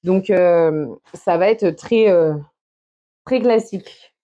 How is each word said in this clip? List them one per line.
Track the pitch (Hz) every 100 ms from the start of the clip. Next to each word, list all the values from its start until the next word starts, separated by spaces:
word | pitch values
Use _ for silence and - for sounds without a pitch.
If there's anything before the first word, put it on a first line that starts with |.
Donc, | 170 190 190
euh, | 185 180 170 165 156 139 - _
ça | - - 170
va | 190
être | 220 190
très, | 156 - 233 214
euh, | 180 160 151 147 _ _ _ _ _ _ _
très | - 254
classique. | 240 226 220 190 - - _ _